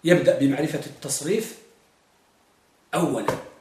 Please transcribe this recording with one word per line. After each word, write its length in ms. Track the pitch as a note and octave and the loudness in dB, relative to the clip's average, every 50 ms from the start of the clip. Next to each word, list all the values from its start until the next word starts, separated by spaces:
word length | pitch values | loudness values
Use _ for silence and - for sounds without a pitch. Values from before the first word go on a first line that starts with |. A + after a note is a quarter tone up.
| - | 6
يبدأ 340 | E3 F3 D3+ C3+ - - - | 6 4 6 6 2 2 4
بمعرفة 460 | C#3 C3+ - - D3+ D3+ D3+ D3 - | 2 2 2 0 -2 -2 -4 -6 -8
التصريف 680 | - - - - C#3+ C#3+ - - D#3 G3+ A3+ A3 - - - - - _ _ _ _ _ _ _ _ _ _ _ _ _ _ _ _ _ _ _ _ _ _ _ _ - | -10 -16 -12 -8 -6 -6 -4 -2 -2 -2 -2 -2 -6 -12 -18 -20 -20 _ _ _ _ _ _ _ _ _ _ _ _ _ _ _ _ _ _ _ _ _ _ _ _ -2
أولا. 400 | E3+ E3+ D3+ - - - - - - - - - - | 0 0 0 -2 -2 -2 -2 -4 -4 -8 -16 -20 -20